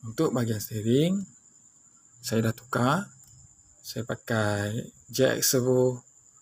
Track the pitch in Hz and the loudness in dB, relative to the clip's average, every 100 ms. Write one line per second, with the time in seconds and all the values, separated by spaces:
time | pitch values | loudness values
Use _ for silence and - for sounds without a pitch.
0 | 117 110 160 117 117 110 - 110 107 127 | -14 -2 0 0 -2 -4 -6 -6 2 2
1 | 165 196 196 - _ _ _ _ _ _ | 4 0 -4 -14 _ _ _ _ _ _
2 | _ _ - 117 113 - - 123 123 156 | _ _ -4 0 0 -2 -6 0 2 0
3 | 202 - - - - _ _ _ - - | -2 -16 -20 -20 -20 _ _ _ -12 -10
4 | 113 113 - 113 107 104 104 113 - - | -8 -8 -2 0 0 0 -2 -6 -8 -16
5 | - 117 131 113 - 131 123 127 127 123 | -14 0 2 2 0 2 2 4 2 0
6 | - _ _ _ | -12 _ _ _